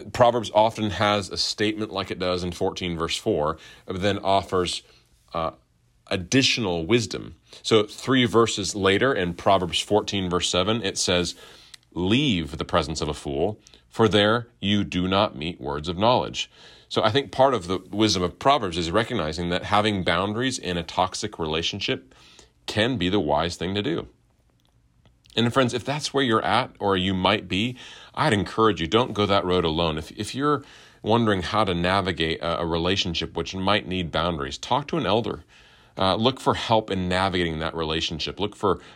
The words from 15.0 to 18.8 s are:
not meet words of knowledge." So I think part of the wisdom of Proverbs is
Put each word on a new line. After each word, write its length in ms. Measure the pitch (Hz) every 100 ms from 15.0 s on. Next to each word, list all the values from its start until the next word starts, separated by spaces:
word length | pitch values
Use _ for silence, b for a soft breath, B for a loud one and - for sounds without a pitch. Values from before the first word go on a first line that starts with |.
| 92
not 280 | 95 107 67
meet 240 | 80 87
words 300 | 67 73 78
of 80 | 85
knowledge." 520 | 110 120 62 - - B B B B
So 140 | -
I 60 | 101
think 220 | 139 113
part 220 | - 135
of 140 | 117 87
the 120 | 92 -
wisdom 300 | 101 110 95
of 160 | 90 -
Proverbs 400 | 139 143 101
is 140 | 85